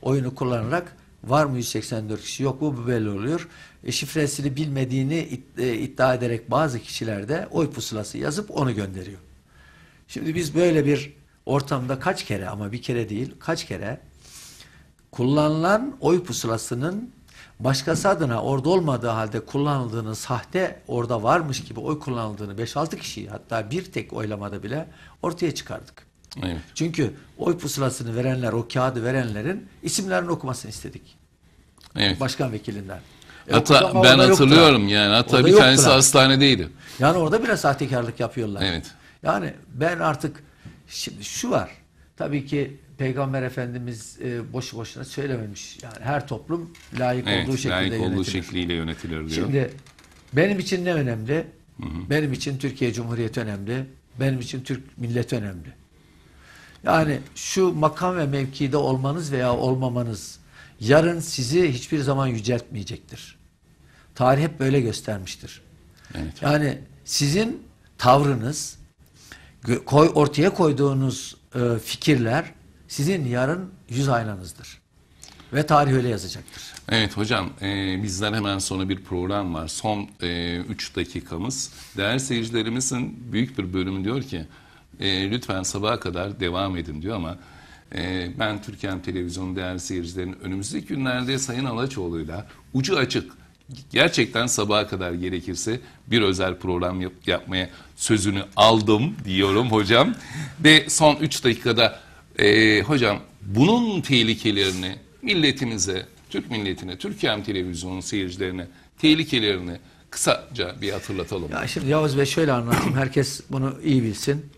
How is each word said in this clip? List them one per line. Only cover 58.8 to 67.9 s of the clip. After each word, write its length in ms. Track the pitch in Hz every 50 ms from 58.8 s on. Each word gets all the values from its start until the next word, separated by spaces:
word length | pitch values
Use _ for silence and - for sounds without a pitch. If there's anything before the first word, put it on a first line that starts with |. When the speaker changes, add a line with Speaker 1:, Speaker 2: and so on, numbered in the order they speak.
| 143 131 131 131 135 139 147 175 165 143
Speaker 1:
veya 240 | 139 127 127 123 123
olmamanız 840 | 120 123 127 127 131 131 127 120 123 120 117 110 95 - - - - - - - - - - - -
yarın 400 | 107 110 143 156 160 175 170 165
sizi 540 | 165 - - - 123 117 151 180 180 156 123
hiçbir 260 | 120 - - 160 151
zaman 280 | 135 139 139 135 135
yüceltmeyecektir. 1080 | 131 117 113 101 113 123 - - - - 104 95 - - - - - - - - - - _ _ _ _ _ _ _ _ _ _ - _ - - _ -
Tarih 260 | - 127 127 135 139
hep 180 | 156 160 - -
böyle 220 | 135 135 139 143
göstermiştir. 800 | 120 110 107 - - - 107 98 92 - - - - - - - - - - - - - - - - - -
Speaker 2:
Evet. 260 | - 76 78 - -
Speaker 1:
Yani 360 | - 143 147 151 151 135 131 135 - - - - -
sizin 580 | - - - 143 139 151 202 220 240 - - - - - _ _ _